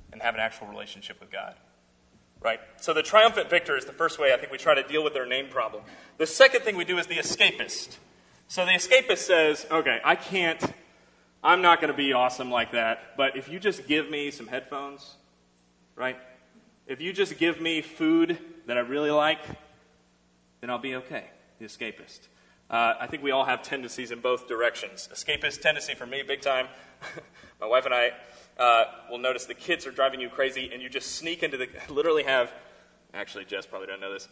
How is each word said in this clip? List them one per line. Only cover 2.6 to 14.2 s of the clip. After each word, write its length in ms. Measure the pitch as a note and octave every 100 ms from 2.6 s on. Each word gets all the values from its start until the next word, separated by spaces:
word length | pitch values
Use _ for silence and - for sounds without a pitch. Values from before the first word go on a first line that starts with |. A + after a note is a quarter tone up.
| - -
So 160 | -
the 80 | D#3
triumphant 480 | D3+ G#3 A3+ G#3 D#3
victor 280 | F3 - C#3
is 80 | B2+
the 80 |
first 260 | - E3 -
way 120 | C#3+
I 60 | B2
think 140 | C#3+
we 80 | C3+
try 160 | D#3+ C#3+
to 80 |
deal 200 | C3 D3+
with 100 | D3+
their 120 | C#3+ B2
name 220 | C3 C3+
problem. 340 | C3 A2+ G#2+ - - - -
The 100 | D#3+
second 340 | - C4 B3
thing 140 | A3+ F#3+
we 100 | E3+
do 140 | F3+
is 80 | E3
the 100 | E3
escapist. 800 | - - G3 D#3 G2+ - - - _ _ _ _ -
So 180 | - F3+
the 80 |
escapist 460 | F3+ - B3+ A#3+ F#3+
says, 460 | - E3+ D#3 D3+ -
"Okay, 300 | D#3+ C#3 A2+
I 120 | D3 E3+
can't, 460 | - F#3 E3+ D#3+ - - - _ _ _ _ _
I'm 200 | D3+ F3+
not 180 | F3 E3
gonna 120 | D#3
be 200 | C#3 C#3
awesome 380 | B2 B2+ - B2+
like 220 | B2 A#2
that, 440 | A#2+ A2+ A2+ - -
but 200 | C3+ C3
if 100 | C3
you 120 | F3+
just 280 | G3+ D#3 B2+
give 200 | D3+ C#3+
me 200 | D3